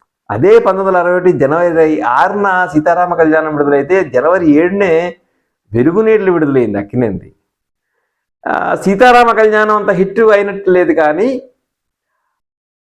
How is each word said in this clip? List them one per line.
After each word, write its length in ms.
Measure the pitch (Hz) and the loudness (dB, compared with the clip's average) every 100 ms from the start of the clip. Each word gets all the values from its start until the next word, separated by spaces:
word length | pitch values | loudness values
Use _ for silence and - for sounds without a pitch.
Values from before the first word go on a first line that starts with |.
| _ _ - | _ _ -10
అదే 200 | 107 175 | -2 4
పంతొమ్మిది 380 | 226 214 190 190 | 4 2 -2 -2
వందల 100 | 185 | 0
అరవై 180 | 175 180 | 0 0
ఒకటి 160 | 180 | 0
జనవరి 680 | 151 135 160 175 165 156 156 | 0 0 0 0 0 0 0
ఆరున 680 | 110 127 180 202 202 185 175 | -2 0 0 0 -2 -2 -2
సీతారామ 420 | 151 156 170 180 | -2 0 0 -2
కళ్యాణం 380 | 170 160 156 156 | 0 0 0 -2
విడుదలైతే, 520 | 147 143 143 143 190 | -2 0 0 0 -2
జనవరి 420 | 165 123 143 185 165 | 0 -2 0 0 2
ఏడునే 680 | 147 175 196 190 165 175 175 _ _ _ _ - | 2 2 0 0 0 -2 -10 _ _ _ _ -8
వెలుగునీళ్ళు 600 | 113 135 180 220 220 190 | -2 0 0 0 0 0
విడుదలైంది 460 | 170 151 135 113 101 | -2 0 0 -2 -4
అక్కినేనిది. 540 | 101 123 117 92 - _ _ _ _ _ _ _ _ _ _ _ - | -6 -4 -4 -4 -12 _ _ _ _ _ _ _ _ _ _ _ -6
ఆ, 260 | 82 175 | -4 -4
సీతారామ 580 | 175 185 202 247 240 233 | -4 -2 2 4 4 4
కళ్యాణం 440 | 208 220 214 214 214 | 2 2 2 0 -2
అంత 140 | 196 | -2
హిట్ 300 | 185 190 208 | -2 -2 0
అయినట్టు 500 | 226 202 202 196 - | 2 2 0 -4 0
లేదు, 220 | 180 165 | 0 2
కానీ 500 | 156 151 151 233 247 - _ _ _ _ _ _ _ _ _ _ _ _ _ | 0 0 0 -2 -4 -10 _ _ _ _ _ _ _ _ _ _ _ _ _